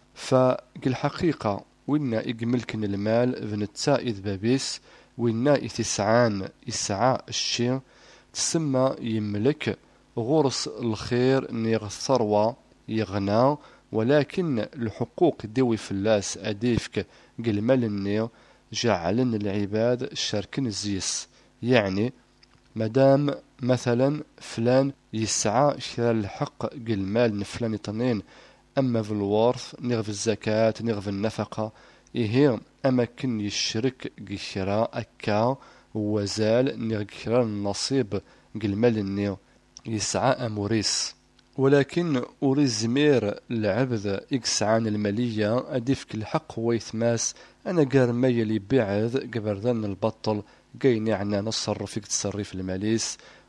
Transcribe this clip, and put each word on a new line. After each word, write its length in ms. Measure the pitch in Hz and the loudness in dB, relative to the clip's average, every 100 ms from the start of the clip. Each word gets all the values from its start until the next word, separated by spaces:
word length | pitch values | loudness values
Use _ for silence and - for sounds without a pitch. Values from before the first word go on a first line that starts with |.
| _ | _
فالحقيقة 1500 | - - 127 127 - - - 139 123 143 - 170 - 107 98 - _ - | -14 2 4 4 2 -6 -6 -2 -2 -4 -2 -2 0 -2 -4 -8 _ -4
وإن 260 | 151 135 | -2 0
إجملكن 720 | 113 123 113 117 123 - 110 | -2 -4 -4 -2 -2 -2 -4
المال 640 | 104 98 107 113 127 - 110 | -2 -2 0 2 2 -2 -6
ذن 140 | 104 | -4
التائذ 600 | 104 - 147 127 123 98 | -6 -2 0 0 0 -6
بابيس، 600 | 101 95 113 135 - - - - _ - | -6 -2 0 0 -2 -10 -16 -20 _ -2
وإن 300 | 117 113 139 | -2 2 2
إثسعان 1000 | 135 113 - 110 - 101 120 120 98 92 - - | 2 0 -4 -4 0 4 4 4 0 -6 -12 -10
إسعاء 540 | 95 - 98 127 120 - | -6 -4 0 2 2 -4
الشي 500 | - - - 123 131 - - - - _ | -6 -4 -2 0 -2 -6 -20 -20 -20 _
تسمى 640 | - - 165 151 131 135 - | -6 -2 -2 0 2 2 0
يملك 800 | 113 110 107 104 120 151 113 - _ _ _ - | -4 -2 -2 0 0 0 -2 -4 _ _ _ -6
غرس 500 | 113 156 135 - - | 0 2 2 0 -6
الخير 840 | 110 120 104 - 123 127 135 - | -4 -4 -4 0 2 4 2 0
نيغ 340 | 117 113 110 104 | -2 0 0 -2
الثروة 680 | - - 127 107 104 110 123 _ _ - | -6 2 2 4 4 2 0 _ _ -6
يغنى، 720 | 110 98 101 98 110 131 147 - - _ | -4 -2 -2 2 4 4 2 -6 -20 _
ولكن 680 | 107 113 147 135 196 170 117 | -2 4 4 2 -2 -2 -2
الحقوق 840 | 104 139 110 - 120 - 165 - 110 | -4 -6 -6 -4 -6 0 2 2 -2
ديوي 320 | 117 123 110 | 0 2 0
في 140 | - | -2
اللاس 460 | 98 104 104 - - | -2 2 2 0 -6
أديفك 720 | 104 101 123 110 - 104 - - _ - 117 | -8 -2 0 0 -2 -6 -6 -10 _ -6 -2
قل 160 | 104 | 0
مال 220 | 113 135 | 4 4
النيو 460 | 113 101 98 107 113 - - _ _ | 2 -2 0 0 -2 -6 -20 _ _
جعلن 640 | 110 117 90 85 113 127 107 | -2 0 2 2 0 0 0
العباد 760 | 104 104 101 110 117 123 127 | -2 -2 -2 0 2 0 -4
شاركن 560 | - - 104 - - 127 | -6 -4 -4 -4 -4 -4
زيس. 580 | 95 104 95 - - - _ _ _ | -4 -4 -4 -4 -6 -10 _ _ _
يعني 500 | 117 123 98 95 123 - _ _ _ _ _ 113 | 4 4 4 0 -2 -4 _ _ _ _ _ -4
مدام 600 | 110 127 135 139 143 135 - - | 0 4 6 6 2 -4 -10 -4
مثلًا 640 | 123 123 127 120 135 151 - - | 0 2 2 2 2 0 -6 -18
فلان 540 | - - 117 131 139 - _ | -10 -2 4 4 2 -2 _
يسعى 680 | 110 107 - 107 117 147 135 | -4 -2 0 0 4 2 0
شرا 300 | - - 117 | -6 -2 0
الحق 540 | 113 98 - 147 - - | 0 -2 -6 -8 -6 -8
قل 340 | - 113 101 | -6 -4 -2
مال 400 | 95 113 120 101 | 0 2 2 0
نفلان 340 | 98 - 113 | -6 -6 -4
اثنين، 480 | 107 - 107 123 107 - - - _ _ 139 | -4 -6 -4 -2 -2 -6 -18 -20 _ _ -2
أما 240 | 131 113 | 0 0
في 100 | 107 | -2
الورث 640 | 104 98 107 120 123 - - | -2 0 4 4 2 -6 -8
نيغ 200 | 123 117 | -2 -2
في 80 | 107 | -2
الزكاة 640 | 98 113 104 110 107 113 110 | -4 -2 -2 0 2 2 2
نيغ 180 | 113 104 | -4 -4
في 80 | 101 | -4
النفقة، 640 | 98 110 - 104 - 110 - - - _ - | -4 -4 -4 -6 -6 -8 -8 -20 -20 _ -4
إيه 440 | 107 123 147 110 - _ 135 | 0 4 4 2 -6 _ 0
أما 200 | 127 117 | 2 0
كن 360 | - 131 110 | -2 -4 -2
يشرك 720 | 101 - - 113 131 - - - 98 | -4 -4 -4 -2 -2 -4 -10 -12 -10
قشرا 560 | 98 - 98 95 104 113 | -10 -6 -4 0 0 0
أكا 640 | 120 110 - 110 104 120 135 - - _ 110 | -2 -10 -6 0 2 2 -2 -8 -20 _ -4
وزال 920 | 104 107 101 110 110 120 135 110 113 | -2 -2 -2 0 2 4 2 -2 -4
نيغ 160 | 107 | -4
قشرا 400 | 104 - 110 120 | -6 -8 -2 0
النصيب 800 | 113 104 101 98 - 135 104 101 - _ _ 107 | 0 -2 -4 -4 -2 0 0 -4 -6 _ _ -4
قل 140 | 101 101 | -2 2
مال 220 | 120 110 | 4 2
النيو 400 | 98 98 101 92 _ _ _ - 117 | 0 -2 -2 -4 _ _ _ -16 -8
يسعى 460 | 107 - 92 123 | -4 -2 0 2
أموريس. 840 | 131 120 104 101 113 98 - - - _ _ _ - | 0 -2 -4 0 0 0 -2 -6 -10 _ _ _ 0
ولكن 640 | 135 143 139 170 175 127 120 - | 4 4 4 0 0 -2 -4 -2
أوري 240 | 139 135 139 | 2 4 2
زمير 720 | 107 113 135 147 127 101 - - | 2 0 4 6 4 2 -4 -4
العبد 560 | 117 104 104 131 113 101 98 - | -2 0 2 0 -2 -2 -4 -4
إكسعان 540 | 131 - - 107 113 113 | -4 -2 0 2 2 2
المالية 880 | 107 104 104 123 107 104 123 - 135 | 0 0 0 -2 0 0 0 -2 -4
أديفك 400 | 120 131 - 110 | -2 -4 -4 -8
الحق 380 | 104 160 - 113 | -4 -6 -6 -4
ويثماس 800 | 117 113 - 110 117 117 - - - _ - | -2 -2 -2 -2 0 0 -2 -8 -16 _ -2
أنا 160 | 175 | 2
قار 280 | 135 135 123 | 4 4 4
مايا 320 | 120 131 117 | 4 2 2
لي 160 | 110 110 | 0 -2
بعد 720 | 98 131 101 101 117 135 123 | 2 2 2 0 0 -2 -4
قبردان 520 | 117 107 98 120 117 104 | -4 -4 -2 -2 -2 -2
البطل 580 | 95 110 - 110 104 - - _ 117 | -2 -2 -2 -2 -2 -6 -16 _ 0
قاين 260 | 135 113 110 | 2 2 2
عنا 320 | 98 101 101 | 0 0 -2
نصرف 560 | 110 - - 104 101 110 | -2 -4 -4 -4 -6 -8
يكتصرف 580 | - - 101 101 101 92 | -6 -4 -4 -4 -6 -6
الماليس 640 | 92 95 107 113 - - - - | -6 -4 0 0 -2 -8 -18 -20